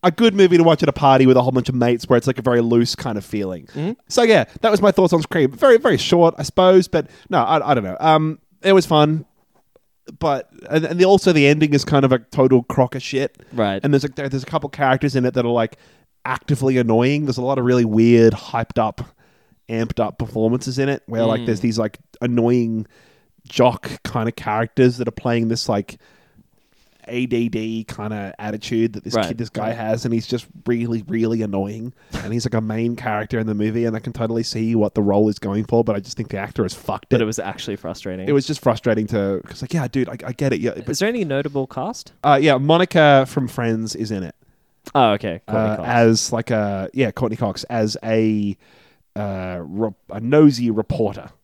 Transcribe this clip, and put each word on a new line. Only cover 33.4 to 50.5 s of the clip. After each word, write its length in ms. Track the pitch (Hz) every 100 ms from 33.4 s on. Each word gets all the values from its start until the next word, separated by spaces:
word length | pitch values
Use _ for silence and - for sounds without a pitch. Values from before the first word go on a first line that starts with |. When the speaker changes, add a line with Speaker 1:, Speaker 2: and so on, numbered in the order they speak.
Speaker 1:
in 80 | 110
the 60 |
movie, 300 | 104 107 113
and 120 | 117 110
I 20 |
can 140 | -
totally 320 | 117 113 117
see 320 | 107 113 113 113
what 180 | 104
the 80 | -
role 260 | 101 101 107
is 120 | 101
going 240 | 98 101
for, 180 | 107 117
but 140 | 113 104
I 40 |
just 160 | 92 -
think 120 | 110
the 100 | 98
actor 240 | 101 -
has 120 | 95
fucked 340 | - - 98 _
Speaker 2:
But 120 | 123
Speaker 1:
it. 20 |
Speaker 2:
it 40 | 107
was 140 | 110
actually 340 | 95 95 - 101
frustrating. 520 | 82 90 101 92 92
Speaker 1:
It 40 |
was 140 | 143 135
just 140 | 151
frustrating 480 | 131 110 - 110 107
to, 320 | 113 98 98
'cause, 180 | - -
like, 100 | 127
yeah, 140 | 165 123
dude, 200 | 135 123
I, 100 | 110
I 80 | -
get 200 | 127 139
it. 80 | 107
Yeah, 140 | 117 -
but 140 | -
Speaker 2:
Is 80 | 156
there 80 | 202
any 160 | 240
notable 420 | 170 139 147 139 131
cast? 460 | - 165 254 - _
Speaker 1:
Uh, 160 | 143 139
yeah, 180 | 151 135
Monica 640 | 139 165 180 175 151 139 131
from 220 | - 123
Friends 480 | - 117 113 110 -
is 160 | 110
in 100 | 104
it. 120 | 87 - _ _ _ _ -
Speaker 2:
Oh, 180 | 143 120
okay. 280 | 101 107 85 -
Courtney 220 | 110 110
Speaker 1:
Uh, 60 | 107
Speaker 2:
Cox. 120 | -
Speaker 1:
as, 440 | 120 113 113 -
like, 180 | 113 113
a, 400 | 113 104 98 95
yeah, 180 | 127 123
Courtney 260 | - 123 107
Cox 280 | 113 92
as 320 | - 120 110 -
a, 520 | 110 110 110 107 101 95 _ _ _ _ _ -
uh, 420 | 104 95 92 90
re-, 300 | 80 95 110 92 _
a 100 | 98
nosy 500 | 113 147 151